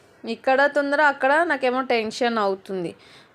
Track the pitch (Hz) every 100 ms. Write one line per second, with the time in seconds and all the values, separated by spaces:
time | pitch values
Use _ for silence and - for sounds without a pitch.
0 | _ _ - 226 - 262 277 285 285 285
1 | 302 277 269 294 349 277 254 254 254 240
2 | 220 226 240 226 202 190 - 190 170 -
3 | - - -